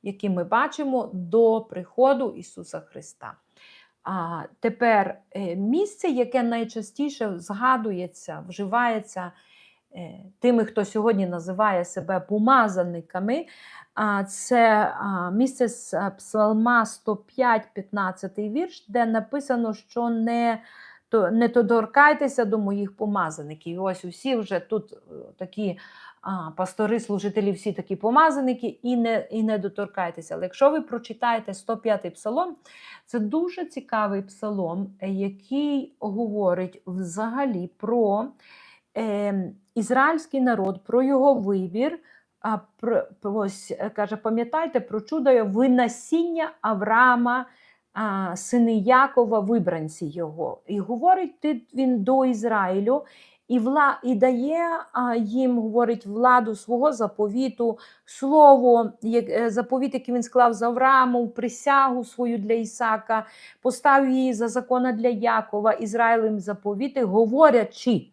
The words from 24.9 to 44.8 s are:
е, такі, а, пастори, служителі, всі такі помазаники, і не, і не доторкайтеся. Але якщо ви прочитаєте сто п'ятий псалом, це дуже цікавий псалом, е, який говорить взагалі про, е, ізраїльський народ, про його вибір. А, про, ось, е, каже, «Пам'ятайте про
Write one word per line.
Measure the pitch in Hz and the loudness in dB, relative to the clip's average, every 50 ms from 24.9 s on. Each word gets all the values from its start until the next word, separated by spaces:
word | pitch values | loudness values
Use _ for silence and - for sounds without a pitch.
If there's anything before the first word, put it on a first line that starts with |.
| - | -20
е, | - _ _ 160 156 - - - | -20 _ _ -20 -20 -20 -20 -16
такі, | _ 190 185 - 208 214 196 180 190 - - - - - - - _ | _ -16 -12 -8 -6 -6 -6 -6 -8 -14 -20 -20 -20 -20 -20 -20 _
а, | - - 190 185 160 160 160 | -10 -10 -8 -8 -10 -10 -6
пастори, | - 185 185 - - 214 208 226 233 | -6 -6 -6 -2 -4 -2 0 0 -2
служителі, | 233 - 202 190 196 208 202 214 202 202 | -2 -4 -6 -4 -4 -4 -2 -2 -2 -2
всі | 190 196 - 214 196 | -2 -4 -6 -8 -8
такі | - 180 _ 190 | -8 -8 _ -8
помазаники, | 185 - 220 247 285 320 320 285 277 262 254 247 247 - | -4 -2 2 4 4 4 4 2 0 -2 -2 -4 -4 -6
і | 214 - _ - 240 247 | -10 -10 _ -4 -4 -2
не, | 240 233 226 226 208 - - | 0 0 0 0 -2 -4 -4
і | - 220 220 | -4 -2 -2
не | 220 214 | 0 -2
доторкайтеся. | 208 185 202 196 - 202 196 - - 180 170 170 170 160 - 170 | -2 -4 -6 -6 -6 -8 -8 -6 -6 -6 -6 -6 -12 -12 -12 -8
Але | 165 175 | -8 -8
якщо | 180 185 - 277 285 | -8 0 2 2 4
ви | 302 320 | 4 2
прочитаєте | - - 247 233 233 - 220 - - 240 233 226 220 - 196 | -4 -6 -10 -12 -10 -12 -8 -4 -2 -2 -2 -2 -4 -8 -14
сто | 190 - - 226 | -12 -8 -8 -8
п'ятий | 214 - 226 208 190 - 175 | -4 -2 -2 -2 -2 -4 -10
псалом, | - - - 214 233 294 359 359 320 _ _ - - - - - - - _ | -14 -8 -8 -6 -4 -4 -4 -4 -8 _ _ -20 -20 -20 -20 -20 -20 -20 _
це | _ - 240 | _ -6 -4
дуже | 214 208 208 320 339 359 349 370 349 | -4 -2 -2 -2 -2 -2 -6 -8 -12
цікавий | 349 - 262 262 - - 220 214 202 202 196 | -10 -10 -16 -10 -6 -4 -2 -2 -2 -4 -6
псалом, | 196 196 - - - 214 208 196 185 160 170 190 196 196 - _ | -8 -10 -14 -10 -8 -6 -4 -4 -4 -4 -4 -6 -8 -10 -10 _
е, | 190 196 | -8 -8
який | 196 190 196 202 196 - _ _ 262 277 294 294 285 277 262 - _ _ | -4 -4 -4 -6 -6 -10 _ _ -4 -4 -2 -2 -2 -4 -6 -8 _ _
говорить | - 214 196 214 240 214 208 214 202 185 175 175 185 180 - - _ | -8 -6 -4 -4 -4 -4 -2 0 0 0 0 0 -4 -8 -10 -16 _
взагалі | 185 180 190 190 175 170 196 220 226 226 269 285 269 214 180 180 175 _ | -10 -8 -8 -8 -6 -6 -6 -6 -6 -4 -4 -4 -2 -2 -4 -6 -8 _
про, | _ - 202 233 240 226 202 196 208 233 277 - _ _ _ - - - - _ _ _ _ _ | _ -4 -2 0 2 2 2 2 0 -2 -6 -12 _ _ _ -20 -20 -20 -20 _ _ _ _ _
е, | - 226 220 202 202 208 202 196 196 185 - - _ _ _ _ | -6 -4 -4 -4 -2 -2 -2 -2 -4 -4 -6 -10 _ _ _ _
ізраїльський | 240 208 - 254 262 269 302 330 311 320 - - 269 | -6 -2 0 2 2 2 2 2 -2 -4 -4 -2 0
народ, | 254 254 233 202 190 190 190 190 _ | 2 2 2 0 -2 -4 -4 -6 _
про | - 220 247 262 | 0 0 2 2
його | 269 277 262 262 285 269 | 4 2 4 4 4 4
вибір. | 233 196 196 202 190 185 175 175 220 254 311 339 330 _ _ _ _ _ _ _ _ | 4 0 -2 -2 -2 -2 -4 -4 -2 -2 -2 -4 -8 _ _ _ _ _ _ _ _
А, | - 220 220 208 - _ _ _ | -6 -4 -4 -4 -6 _ _ _
про, | - 233 233 - - - - _ - | -4 0 0 0 -2 -2 -12 _ -8
ось, | 208 202 220 202 196 196 - - - 185 - | -6 -4 -2 -4 -4 -6 -10 -12 -12 -8 -8
е, | 185 214 | -8 -8
каже, | - - 208 202 214 | -4 -4 -4 -4 -4
«Пам'ятайте | 208 _ 226 226 226 233 233 269 311 330 330 330 | -6 _ -2 -2 -2 -2 -2 -2 -4 -4 -2 -2
про | 262 | -4